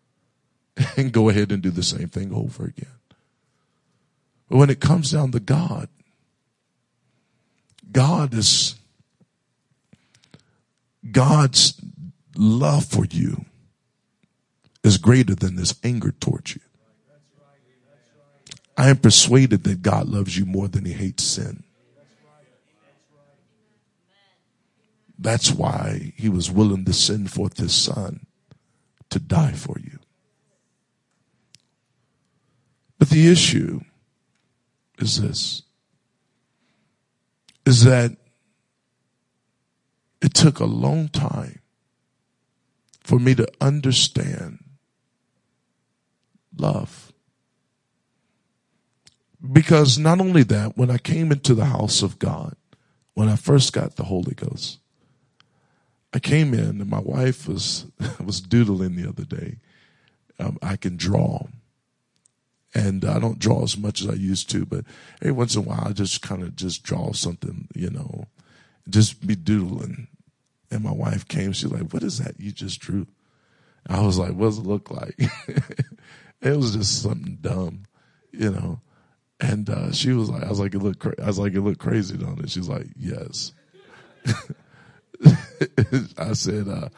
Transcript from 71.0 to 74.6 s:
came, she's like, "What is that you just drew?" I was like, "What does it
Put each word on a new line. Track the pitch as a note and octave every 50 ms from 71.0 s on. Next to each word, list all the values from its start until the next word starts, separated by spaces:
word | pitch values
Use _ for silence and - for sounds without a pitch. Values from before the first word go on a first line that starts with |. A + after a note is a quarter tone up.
| A2+ G#2+ G#2+ G2+ -
came, | - - - F#2+ G2 F#2+
she's | - - -
like, | - - E2+ - -
"What | - -
is | G3+ - A2+
that | - - - -
you | F#2+ G2+
just | G2+ - - G2 - -
drew?" | - - F2 G2+ E2+ - _ _ _ _ _ _ _ _ _ _ _ _ _ _ _ -
I | F#2+ F#2+
was | G#2 G2+ F#2 F#2
like, | F2+ F2 F2
"What | F2+ G#2+ A2+
does | G#2+
it | A2